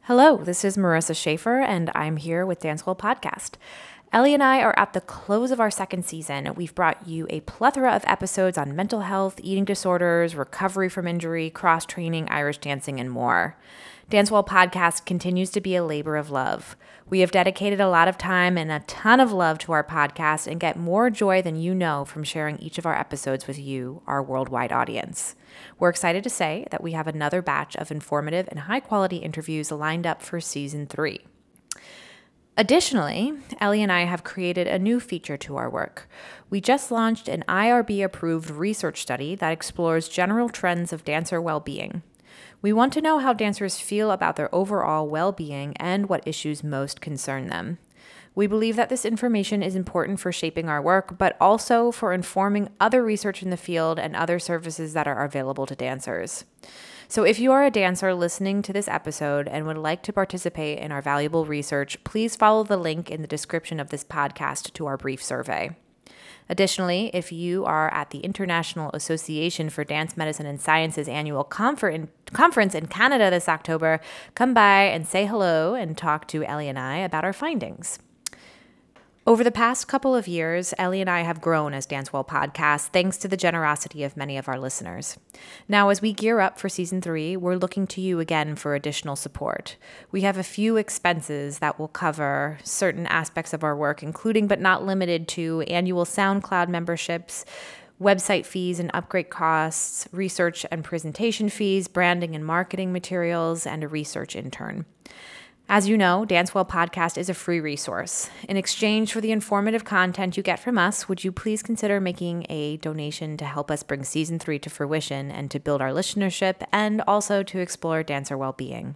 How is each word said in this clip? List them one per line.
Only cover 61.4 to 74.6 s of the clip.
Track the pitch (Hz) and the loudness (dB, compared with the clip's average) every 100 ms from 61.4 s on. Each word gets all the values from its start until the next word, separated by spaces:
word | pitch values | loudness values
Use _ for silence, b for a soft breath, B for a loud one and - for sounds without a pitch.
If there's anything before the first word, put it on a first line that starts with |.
| 151 | 0
research, | 147 143 143 139 - | -4 -2 -2 -2 -8
please | - 214 226 - | -6 -2 -2 4
follow | 214 220 | 6 6
the | 208 196 | 2 0
link | 165 156 170 | 0 -4 -6
in | 156 | -10
the | 156 | -6
description | 151 - 165 - 160 | -6 -4 -6 -4 -8
of | 147 | -6
this | 143 | -8
podcast | - 156 143 - 139 139 - | -6 -4 -4 -2 -4 -4 -10
to | - 147 | -8 -6
our | 135 | -4
brief | 143 131 | -6 -6
survey. | - 127 131 76 - 165 _ _ B B B B B | -6 -6 -4 -4 -4 -10 _ _ B B B B B
Additionally, | 185 190 - 180 180 226 | 0 2 2 0 0 0
if | 180 165 | -4 -6
you | 165 175 185 - | -6 -2 -2 0
are | 156 156 | 0 0
at | - 147 | -2 -6
the | 143 | -8
International | 190 196 185 170 - 165 151 | -6 -4 0 0 -2 -6 -6
Association | 156 - 160 160 151 165 170 156 | -6 -4 -4 -2 -2 -2 -2 -6
for | - | -6
Dance | 147 151 160 - | -4 -4 -4 -4
Medicine | 156 156 147 | -4 -4 -8
and | 143 | -4
Sciences | - 156 160 156 147 | 2 2 2 -2 -4
annual | 143 151 143 | -4 -2 -2
confer-, | 135 - 233 285 196 160 156 _ - | -4 0 0 2 -2 -2 -8 _ -8
conference | - 339 277 196 | 4 6 6 2
in | 170 160 | 2 -6
Canada | 196 247 269 196 | 2 4 6 6
this | 180 170 | 4 0
October, | 156 - 160 160 160 B B B | -2 -2 0 2 2 B B B
come | - 254 | 0 4
by | 233 | 8